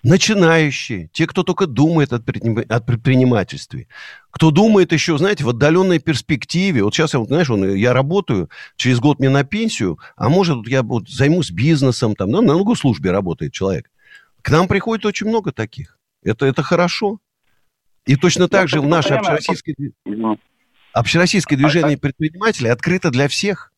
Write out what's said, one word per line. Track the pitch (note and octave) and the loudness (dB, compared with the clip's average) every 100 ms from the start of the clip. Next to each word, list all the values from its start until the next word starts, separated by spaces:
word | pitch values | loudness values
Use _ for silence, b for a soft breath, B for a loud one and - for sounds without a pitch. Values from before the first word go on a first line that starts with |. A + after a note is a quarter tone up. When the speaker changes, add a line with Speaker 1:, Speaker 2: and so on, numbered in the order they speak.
Speaker 1:
Начинающие, | A#2+ F#3 - G#3 E3 E3 D3+ B2+ - G#2 D#2+ | 4 2 2 2 4 4 0 -4 -8 -10 -8
те, | - E3 | -4 -2
кто | - | -2
только | F3+ F3+ F#3+ | -4 -2 -2
думает | A2+ D#3 E3 C#3+ | 2 2 2 0
о | A#2+ | -2
предприним-, | - - A#2 A2 A#2+ | -6 -4 -2 -4 -2
о | A2+ | -4
предпринимательстве, | A2 A#2 C3 C3 B2+ A#2 F#2 C#2+ - C2 - B B B B | -2 -2 2 2 4 2 -2 -8 -14 -16 -16 B B B B
кто | - D#3+ | 0 2
думает | D3 A3 G3+ F3 | 4 4 4 4
еще, | D#3+ - D3+ | 0 0 0
знаете, | F#3+ G#3 | 0 0
в | B2 | -2
отдаленной | A#2+ C#3+ E3+ F#3+ E3+ | 0 2 4 2 0
перспективе. | E3 C#3+ - D3 - E3+ F#3+ C#3 | 0 -4 -2 -4 -2 -2 0 2
Вот | G2+ | 0
щас | - D3+ | 0 0
я, | C#3 | -2
вот, | A2 | -2
знаешь, | C#3+ D#3 | 0 0
он, | G#2+ F#2+ | 0 0
я | G2 A#2+ | 0 2
работаю, | B2 C3+ F#3+ - G#2 E2 B B _ | 2 0 -2 0 -2 -2 B B _
через | B2 B2 | 0 2
год | D3 C3+ | 2 2
мне | C3+ | 2
на | C3+ | 2
пенсию, | C3+ G#3 A3+ - G2 D2+ B _ | 0 -2 -4 -2 -4 -4 B _
а | A#2 | 0
может, | E3+ F3 C3 | 2 2 -2
вот | G#2+ | -2
я | C3 | -2
вот | A#2 B2 - | 0 -4 -6
займусь | - C#3 F3+ D3 | 0 2 2 -2
бизнесом, | F2 C3+ D#3 C3 A#2+ A#2 | -2 0 2 2 0 -2
там, | G#2 F#2+ | -2 -2
ну, | D#3+ | 2
на | A3+ D#3 | 2 2
госслужбе | G3+ A#3+ C#3 A2+ F#2 | 2 0 0 0 0
работает | F#2 F2+ E2 D2 | -2 -2 -6 -8
человек. | - F#2+ E2 - b b b b b | -4 -4 -4 -8 b b b b b
К | - | 0
нам | D3+ F3+ | 2 2
приходит | G3 A3+ A3+ G#3 | -2 -2 -4 -4
очень | - G#3 | -4 -4
много | A3+ F3+ | -2 -4
таких. | - A2 - - _ _ _ | -8 -10 -10 -20 _ _ _
Это, | - A2 C#3 | -6 0 0
это | C3 | 0
хорошо. | C#3+ F3 F3 - G#3 G#3 _ _ _ _ _ _ _ _ | 0 0 0 0 -4 -6 _ _ _ _ _ _ _ _
И | - | -2
точно | C3+ F3 E3+ | 2 2 2
Speaker 2:
Я, | F3+ | 2
Speaker 1:
так | G3 F#3+ | 2 0
же | D#3 | 0
Speaker 2:
кстати, | C#3+ | 0
Speaker 1:
наше | E3 D3 | 0 2
Speaker 2:
постоянно | C3+ C3+ D#3 | 0 0 -2
Speaker 1:
общероссийское | - F3+ - D3 | -4 -8 -8 -10
дви-, | C#3+ _ | -10 _
Speaker 2:
Извини. | - G#2 A2+ G#2 _ _ _ _ _ | -12 -6 -4 -6 _ _ _ _ _
Speaker 1:
общероссийское | - A#2 E3 F3+ G3+ - C#3 | -4 0 2 2 0 0 2
Speaker 2:
А, | |
Speaker 1:
движение | D3 D#3 D3+ C#3 | 2 2 0 0
Speaker 2:
а | |
Speaker 1:
предпринимателей | D3 - D#3 E3+ A3 - A#2 | -4 -4 -6 -2 -4 0 0
открыто | A#2+ - F#3 E3+ | 0 0 0 0
для | B2 C#3+ | 0 0
всех. | - G3+ F#3+ - | -2 -4 -4 -10